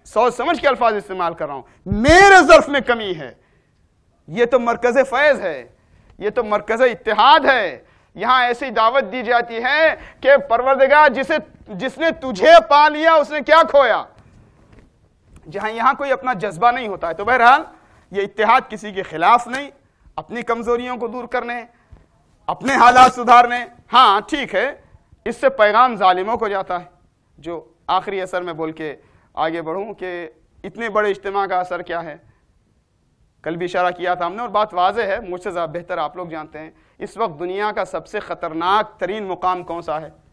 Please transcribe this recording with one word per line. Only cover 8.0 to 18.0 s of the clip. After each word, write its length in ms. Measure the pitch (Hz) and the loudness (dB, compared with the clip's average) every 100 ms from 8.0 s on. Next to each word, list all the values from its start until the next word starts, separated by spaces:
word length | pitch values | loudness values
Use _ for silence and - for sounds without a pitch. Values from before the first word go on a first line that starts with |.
| _ | _
یہاں 300 | 170 226 254 | -6 -2 0
ایسی 260 | 247 240 262 | 0 -2 -4
دعوت 420 | 226 226 277 196 | 0 2 2 -2
دی 100 | 254 | -6
جاتی 420 | 226 240 233 226 | -2 -2 -2 -6
ہے 300 | 247 302 320 - - _ | -2 0 0 -2 -12 _
کہ 160 | 262 277 | 2 2
پروردگار 720 | - 233 254 269 269 294 302 | 2 -2 0 2 4 6 4
جسے، 260 | 240 269 311 - _ - | 2 -2 -4 -6 _ -18
جس 300 | 185 262 262 | -10 -10 -4
نے 120 | 330 | -4
تجھے 400 | 320 262 185 311 339 320 | -4 -8 0 6 6 6
پا 200 | 285 302 | 2 2
لیا 240 | 302 320 | 2 2
اس 180 | 320 294 | 2 0
نے 100 | 302 | -6
کیا 220 | 302 320 311 | 2 2 4
کھویا؟ 340 | 285 247 175 - _ _ _ _ _ _ _ _ _ _ _ _ - 156 | 2 2 0 -6 _ _ _ _ _ _ _ _ _ _ _ _ -20 -16
جہاں 200 | 190 214 | -10 -8
یہاں 240 | 226 254 | -2 -2
کوئی 180 | 277 277 | -2 -4
اپنا 200 | 262 254 | -4 -4
جذبہ 380 | 196 208 165 240 | -4 -6 0 0
نہیں 180 | 254 220 | 0 -6
ہوتا 200 | 180 170 | -8 -8
ہے۔ 60 | |
تو 100 | 160 | -6
بہرحال 380 | 208 247 233 294 311 - _ _ | -2 4 6 4 0 -18 _ _